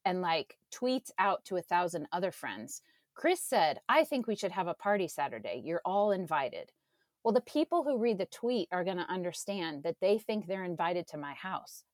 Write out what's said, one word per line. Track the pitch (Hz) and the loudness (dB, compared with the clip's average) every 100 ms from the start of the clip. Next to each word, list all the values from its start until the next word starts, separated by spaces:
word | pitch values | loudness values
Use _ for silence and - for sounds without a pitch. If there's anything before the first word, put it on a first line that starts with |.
and, | 190 185 | -2 0
like, | 180 165 - - - | 2 0 -2 -10 -18
tweets | - 247 254 - - | -4 0 0 -2 0
out | 196 180 - | 2 2 -2
to | 185 | -4
a | |
thousand | 170 175 180 170 - | 0 2 2 -2 -4
other | 175 185 | -2 -2
friends, | - 131 98 107 - _ _ _ | -2 -8 -8 -10 -14 _ _ _
"Chris | - 320 359 | -2 2 2
said, | - 233 160 135 - | 2 4 4 2 2
I | 277 | 4
think | 311 269 226 | 4 2 -2
we | 202 | -2
should | 196 | -2
have | 185 175 | -2 -2
a | |
party | 165 202 202 175 | -2 2 2 2
Saturday. | - 139 117 107 107 | -2 -4 -4 -6 -6
You're | 127 170 | -4 -4
all | - 196 208 | 0 2 4
invited." | 190 170 151 131 82 - _ _ _ _ _ | 2 0 0 -2 -4 -12 _ _ _ _ _
Well, | 226 | 2
the | 226 | 2
people | - 302 320 349 | 2 0 2 2
who | 285 254 | 2 2
read | 233 214 | 2 2
the | 185 | -2
tweet | - 233 247 - | -4 -2 0 0
are | 180 | -2
gonna | 175 180 - | -2 -2 -2
understand | 185 175 165 - 202 165 143 | -2 -4 -6 -6 -4 -4 -4
that | 165 165 | -4 0
they | 185 214 | 2 2
think | - 214 175 | 2 -4 -2
they're | 190 | -4
invited | 180 170 170 175 160 | -4 -2 0 0 -4
to | 151 | -6
my | 143 | -8
house. | 139 185 180 - - - | -8 -6 -6 -8 -20 -20